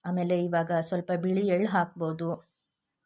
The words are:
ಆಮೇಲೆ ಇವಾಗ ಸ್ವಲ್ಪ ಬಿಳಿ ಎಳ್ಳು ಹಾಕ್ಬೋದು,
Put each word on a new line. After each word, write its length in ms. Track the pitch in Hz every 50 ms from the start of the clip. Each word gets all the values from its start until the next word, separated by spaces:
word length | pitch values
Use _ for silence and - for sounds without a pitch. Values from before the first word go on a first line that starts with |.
| -
ಆಮೇಲೆ 400 | 175 180 180 175 175 180 175 175
ಇವಾಗ 280 | 175 170 165 165 170 175 165
ಸ್ವಲ್ಪ 320 | 160 165 - 175 175 -
ಬಿಳಿ 340 | 180 170 175 185 185 185 202
ಎಳ್ಳು 220 | 196 180 180 208 190
ಹಾಕ್ಬೋದು, 800 | 190 185 170 180 - 165 165 160 160 160 165 170 165 - - _ _ _ _ _ _ _ _ _ _ _ _